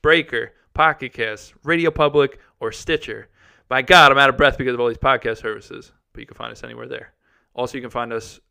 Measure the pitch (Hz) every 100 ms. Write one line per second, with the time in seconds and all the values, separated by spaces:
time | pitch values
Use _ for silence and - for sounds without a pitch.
0 | 151 165 160 120 113 _ _ - 156 151
1 | 127 - 113 107 - _ 143 170 165 160
2 | 147 147 139 - _ _ 113 - - 156
3 | - 107 - _ _ _ _ 127 127 175
4 | 147 135 139 131 143 135 127 120 120 113
5 | 135 123 117 110 110 107 - - - _
6 | _ - 113 - 117 117 120 117 120 127
7 | - _ _ _ _ - 123 135 120 123
8 | 117 113 - - _